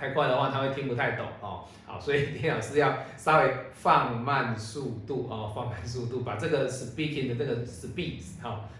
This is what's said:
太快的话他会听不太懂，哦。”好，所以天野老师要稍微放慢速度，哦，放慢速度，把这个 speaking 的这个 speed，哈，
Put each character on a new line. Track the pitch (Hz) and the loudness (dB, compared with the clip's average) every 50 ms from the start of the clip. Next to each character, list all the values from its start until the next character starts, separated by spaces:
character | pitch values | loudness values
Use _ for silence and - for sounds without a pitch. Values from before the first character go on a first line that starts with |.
太 | 143 135 | -6 0
快 | 135 156 147 123 | 2 2 4 4
的 | 127 135 | 4 4
话 | 135 120 | 4 2
他 | 127 135 | 2 2
会 | 139 135 | 0 0
听 | 135 139 135 127 | 0 -2 -2 -2
不 | 120 | 0
太 | 123 135 120 117 | 0 0 0 0
懂， | 113 107 - - - 104 | -2 -4 -6 -8 -8 -8
哦。” | 98 90 90 - - - - - | -8 -8 -10 -10 -14 -18 -18 -14
好， | - - - | -12 -12 -6
所 | - 143 143 | -2 2 2
以 | 147 - - - | 2 2 0 0
天 | - 156 | 0 0
野 | 156 123 | 0 0
老 | 113 | 0
师 | 110 - 135 147 | -2 2 4 6
要 | 143 139 135 - - - - | 6 6 4 2 -2 -8 -12
稍 | - - 156 160 151 | -2 4 6 8 8
微 | - - 127 - - - - | 8 6 4 0 -4 -8 -10
放 | - - 180 156 143 131 123 120 113 | 0 4 6 6 6 6 2 0 -2
慢 | 120 143 139 131 120 117 110 | 0 2 2 2 2 0 -2
速 | 104 - - - 147 131 117 110 - - | -4 -6 -8 -6 -6 -6 -6 -6 -6 -6
度， | - 139 120 117 107 | -4 -4 -2 -2 -4
哦， | 110 107 107 104 - | -4 -6 -6 -6 -4
放 | 123 120 120 | -4 -4 -4
慢 | - - - | -6 -6 -6
速 | - - 127 117 | -6 -6 -4 -4
度， | 120 131 123 | -4 -2 -2
把 | - - 104 | -2 -2 -2
这 | - 165 | -2 0
个 | 151 147 135 131 123 | 2 2 2 2 2
speaking | - - 127 113 - 156 151 147 143 143 127 120 | -2 -4 -6 -6 -4 -4 -2 -2 -2 -2 -2 -2
的 | 120 | 0
这 | 123 143 | 0 0
个 | 131 117 117 - | 0 0 -2 -2
speed， | - - - - - - 175 165 - - - - - - - 120 | -6 -8 -10 -10 -8 -6 -4 -4 -4 -6 -6 -10 -12 -12 -8 -6
哈， | 117 104 107 - - - - | -6 -6 -6 -8 -10 -14 -16